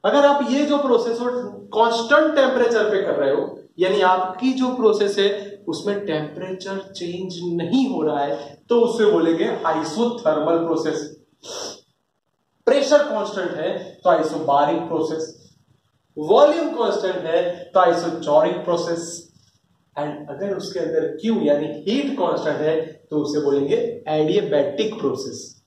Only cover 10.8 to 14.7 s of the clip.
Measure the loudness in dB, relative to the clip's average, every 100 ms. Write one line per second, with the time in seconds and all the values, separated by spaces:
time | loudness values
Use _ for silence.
10.8 | -2 -4 -8 -16 _ _ -16 -12 -12 -14
11.8 | _ _ _ _ _ _ _ _ 0 2
12.8 | 4 4 2 -2 -4 -6 -6 -4 -4 -6
13.8 | -10 -2 2 2 0 -4 0 2 2